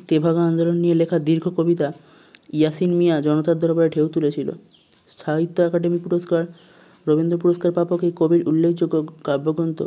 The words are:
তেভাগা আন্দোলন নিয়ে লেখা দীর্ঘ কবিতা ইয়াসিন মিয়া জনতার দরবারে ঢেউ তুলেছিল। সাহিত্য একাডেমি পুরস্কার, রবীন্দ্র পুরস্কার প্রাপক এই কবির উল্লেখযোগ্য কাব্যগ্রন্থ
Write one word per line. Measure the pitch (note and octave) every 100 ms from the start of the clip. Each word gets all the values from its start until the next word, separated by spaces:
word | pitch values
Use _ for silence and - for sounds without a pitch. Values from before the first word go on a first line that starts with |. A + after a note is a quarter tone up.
| -
তেভাগা | D#3 E3+ E3
আন্দোলন | E3+ E3 E3+ E3+
নিয়ে | E3+ E3
লেখা | E3+ E3+
দীর্ঘ | D3+ E3 F3
কবিতা | F3 E3 E3+ D3 - - - _ - -
ইয়াসিন | D3+ D#3 D#3 F3+
মিয়া | F3 F3 D#3
জনতার | D3 D3+ D#3 E3
দরবারে | E3 E3 E3
ঢেউ | D#3 D#3
তুলেছিল। | D#3+ D3 D3 C3+ - - _ _ _ _
সাহিত্য | - - D#3 E3+ E3+
একাডেমি | E3+ E3+ E3+ F3
পুরস্কার, | F3 F3 F3 E3+ F3 - - - - _ -
রবীন্দ্র | D3+ E3 E3+
পুরস্কার | F3 F3 F3
প্রাপক | F3 E3+ F3
এই | F3 E3+
কবির | D#3+ E3+ E3+
উল্লেখযোগ্য | D#3+ E3+ E3+ E3 D#3+ D#3 -
কাব্যগ্রন্থ | - C#3 D3+ D#3 E3 D#3